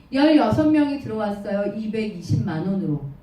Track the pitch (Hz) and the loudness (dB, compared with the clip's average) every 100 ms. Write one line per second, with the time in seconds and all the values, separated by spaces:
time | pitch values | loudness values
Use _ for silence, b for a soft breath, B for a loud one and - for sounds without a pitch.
0 | b 269 302 302 - 311 311 302 285 277 | b 2 6 6 4 4 4 4 2 -2
1 | 220 220 208 202 208 196 202 220 214 220 | -6 -4 -4 -4 -4 -2 -2 -4 -6 -4
2 | 214 175 - 151 190 160 185 190 156 147 | -4 -8 -4 -2 -2 -4 -2 -2 -2 -4
3 | - - | -6 -14